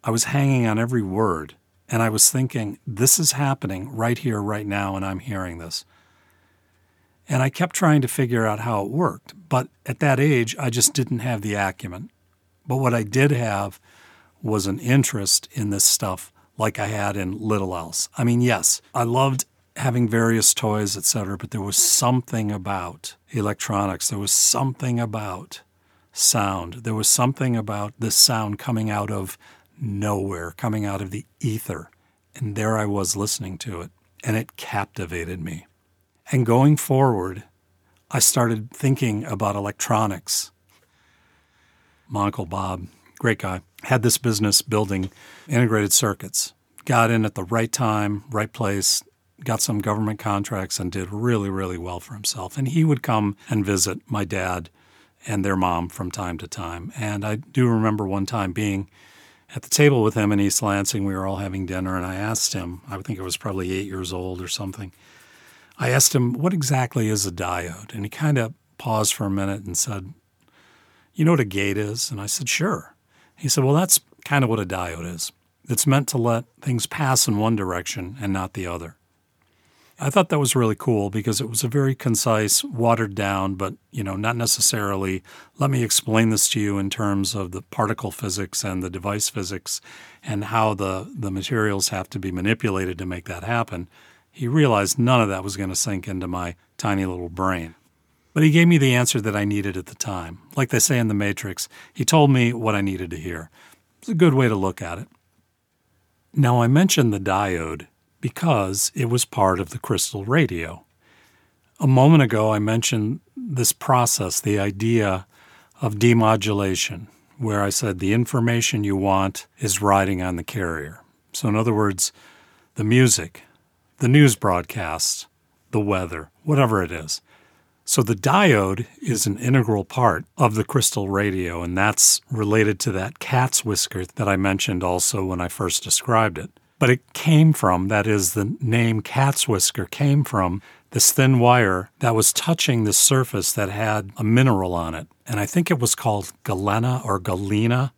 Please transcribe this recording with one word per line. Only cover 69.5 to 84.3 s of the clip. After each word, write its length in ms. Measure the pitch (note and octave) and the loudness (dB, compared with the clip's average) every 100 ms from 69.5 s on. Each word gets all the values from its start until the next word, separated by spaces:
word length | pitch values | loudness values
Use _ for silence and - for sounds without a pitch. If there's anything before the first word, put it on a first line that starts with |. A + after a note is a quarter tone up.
| G2 | -6
and 120 | G2 F2 | -6 -6
said, 360 | - G2+ F#2 - _ _ _ _ _ _ _ _ _ | -4 -6 -12 -18 _ _ _ _ _ _ _ _ _
"You 100 | - | 0
know 80 | D#3+ | 2
what 80 | D#3+ | 4
a 40 | |
gate 340 | A2 G2 G2 G2+ | 2 0 -2 -2
is?" 320 | G#2 A2+ - | -4 -4 -6
And 100 | G#2 | -6
I 60 | G#2 | -6
said, 220 | - B2 | -6 -4
"Sure." 460 | - F3 G3 - _ _ _ _ | -2 -2 -4 -8 _ _ _ _
He 140 | _ C3+ | _ -2
said, 160 | - | 2
"Well, 100 | C3 | 4
that's 240 | D3 F#3 - _ _ | 4 4 0 _ _
kind 200 | - C#3+ | -2 0
of 60 | B2+ | 2
what 100 | A2 | 0
a 60 | F#2 | -2
diode 460 | F#2 F2+ E2 E2+ | -4 -6 -8 -10
is. 200 | E2+ - _ _ _ - | -10 -12 _ _ _ -6
It's 180 | A#2 D3 | -2 2
meant 220 | C3+ C#3 | 2 2
to 100 | C3+ | -2
let 260 | A#2 A#2 A#2 _ | 0 -2 -4 _
things 260 | - A#2+ - | -4 -2 -4
pass 400 | - C#3+ C3 - | -4 0 2 2
in 120 | G#2 | 2
one 180 | A2 A2 | 2 0
direction 600 | F#2 F2 F2+ - F2+ G#2+ | -2 -4 -6 -8 -10 -8
and 120 | G2+ | -4
not 200 | F#2+ F#2 | -4 -4
the 140 | - F2+ | -6 -8
other." 300 | E2+ E2 - _ _ _ _ _ _ _ _ _ _ | -8 -12 -18 _ _ _ _ _ _ _ _ _ _
I 120 | C#3 | 0
thought 180 | G3+ F3 | 2 2
that 100 | D#3 | 2
was 160 | C3 | 2
really 200 | C3+ A2+ G#2 | 2 2 0
cool 340 | - A2 G2+ | 0 0 0
because 300 | G#2+ G#2 G#2+ | -2 -2 -4
it 80 | C3+ | -4
was 160 | A2+ | -4
a 40 | B2+ | -2
very 260 | C#3 C3+ | 0 0
concise, 680 | C3 C3 A2+ - A2 G#2+ - | 0 0 0 2 2 2 0
watered 520 | C#4+ C3+ A#2 A#2 A2 | -2 0 2 2 0
down, 400 | G2 G2 G2 F#2+ | -2 -2 -2 -2
but, 200 | F#2+ F#2+ - _ | -4 -6 -8 _
you 140 | - | -8
know, 120 | G2 F#2+ | -6 -4
not 200 | G#2+ | -4